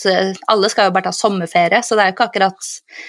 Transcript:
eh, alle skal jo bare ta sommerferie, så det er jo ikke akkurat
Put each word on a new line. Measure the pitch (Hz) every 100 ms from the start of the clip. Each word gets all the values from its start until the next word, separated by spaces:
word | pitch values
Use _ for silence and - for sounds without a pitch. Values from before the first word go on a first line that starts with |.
| 202
eh, | 180 190 190 -
alle | 214 196
skal | - 196
jo | 185
bare | 185
ta | 175
sommerferie, | 220 196 170 180 170 208
så | 240 220
det | 190
er |
jo | 190
ikke | 240
akkurat | 202 190 - - - _ -